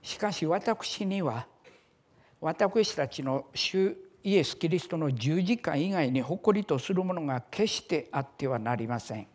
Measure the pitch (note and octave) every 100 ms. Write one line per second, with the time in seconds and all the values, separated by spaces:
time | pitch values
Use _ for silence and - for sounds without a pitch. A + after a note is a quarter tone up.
0 | - - G#3 G3 D#3 F3+ G3+ A3 - -
1 | G3 G3 D#3+ A2+ - _ - - _ _
2 | _ _ _ _ D#3 E3 G3+ A3 G#3 -
3 | C3+ - C3+ C3+ - - - F#3 F#3+ -
4 | - _ G3 G3 C#3 - E3+ F3 - E3
5 | D3+ B2+ B2 E3 F#3 A#3 - C#3 F3 F#3+
6 | C#3 B2+ B2 F3 - G3+ - C#3 - F#3
7 | F#3 F3+ D3 B2+ - - G#3+ - - D#3+
8 | - D3 C3 - C3+ B2 A2 A#2+ A2+ A#2+
9 | - A2 G2